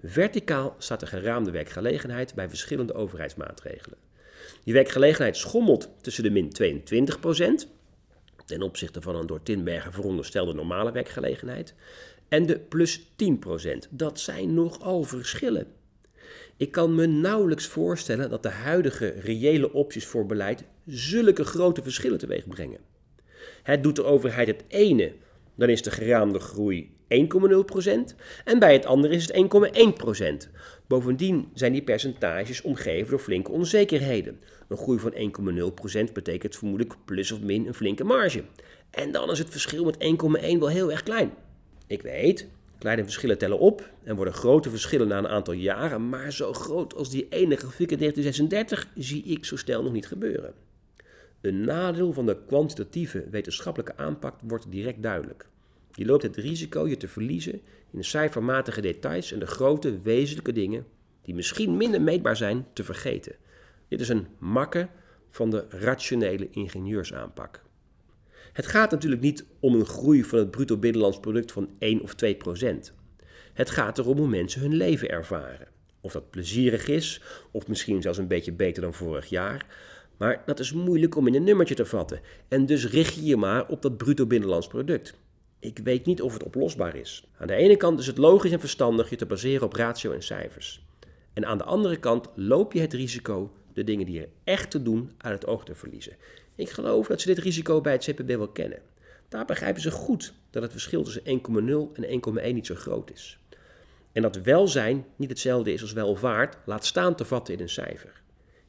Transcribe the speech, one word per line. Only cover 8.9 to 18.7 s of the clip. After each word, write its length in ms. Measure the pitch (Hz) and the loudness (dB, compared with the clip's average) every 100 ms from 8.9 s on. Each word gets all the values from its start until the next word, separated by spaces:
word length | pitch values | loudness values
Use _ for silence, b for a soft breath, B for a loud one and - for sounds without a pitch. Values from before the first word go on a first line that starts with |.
| 85 | -8
van 160 | 82 85 | -6 -6
een 100 | 82 | -6
door 160 | 80 | -6
Tinbergen 500 | 80 101 85 85 87 | -4 -2 -2 -4 -8
veronderstelde 600 | 92 98 90 - 101 90 | -6 -4 -4 -4 -4 -2
normale 400 | 76 82 90 110 | -4 -4 -2 -2
werkgelegenheid, 840 | 120 - - 127 - 123 123 - _ B B B B _ | -4 -8 -6 -4 -4 -8 -10 -12 _ B B B B _
en 180 | 156 165 | 2 4
de 120 | 160 | 0
plus 540 | - 160 165 - - - | 0 2 2 0 -12 -2
tien 220 | 202 131 | 2 2
procent. 500 | 92 82 82 62 - | 0 -6 -4 -6 -10
Dat 300 | 135 156 - | -6 -6 -6
zijn 340 | - 180 185 | -10 -4 0
nogal 480 | 165 170 165 185 180 | 2 0 -2 -4 -2
verschillen. 640 | 143 127 123 - 254 226 - - _ _ B B B B B B | -2 -6 -8 -4 -2 -2 -4 -16 _ _ B B B B B B
Ik 160 | 139 | -2
kan 220 | - 165 | 2 4
me 120 | 165 170 | 4 4
nauwelijks 600 | 151 185 214 185 151 - | 2 2 2 2 0 -4
voorstellen 640 | 156 170 170 - 117 131 | -2 -2 -2 -2 -2 -2
dat 120 | 113 | -4
de 60 | 110 | -6
huidige 580 | 101 131 | -6 0